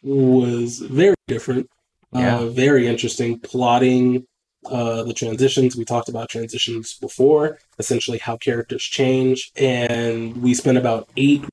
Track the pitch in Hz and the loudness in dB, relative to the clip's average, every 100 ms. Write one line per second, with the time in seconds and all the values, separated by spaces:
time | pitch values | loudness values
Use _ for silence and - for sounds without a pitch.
0 | 135 139 131 127 120 120 120 120 - 135 | 0 2 4 4 2 -2 -4 -8 -6 2
1 | 190 180 - 120 - 127 127 _ _ _ | 2 2 -2 -6 -4 -4 -4 _ _ _
2 | _ 127 123 120 117 123 139 139 117 117 | _ -2 0 0 -2 0 4 4 2 0
3 | 117 - 120 117 - 127 123 123 127 127 | -4 -2 -4 -4 -6 -2 2 4 4 4
4 | 123 127 - _ _ _ - 123 117 113 | 2 0 -4 _ _ _ -8 -4 -4 -4
5 | 117 113 113 107 131 135 127 123 113 120 | -6 -6 -6 2 2 4 2 0 -2 -4
6 | - 117 113 117 113 131 - 117 113 - | -4 -10 -8 -10 -8 -6 -6 -6 -10 -12
7 | - - 135 151 151 - _ - - 120 | -12 2 4 4 2 -6 _ -12 -4 -2
8 | - 113 - 117 - 117 113 127 - - | -2 -6 -6 -4 -4 -4 -6 -8 -8 -2
9 | 131 131 131 127 - - 131 123 120 117 | 0 2 2 0 -4 -2 0 0 -2 -2
10 | 117 113 113 120 123 120 139 127 123 110 | -2 -4 -6 -2 0 2 2 2 2 -2
11 | - - 139 143 143 | -6 0 2 2 -2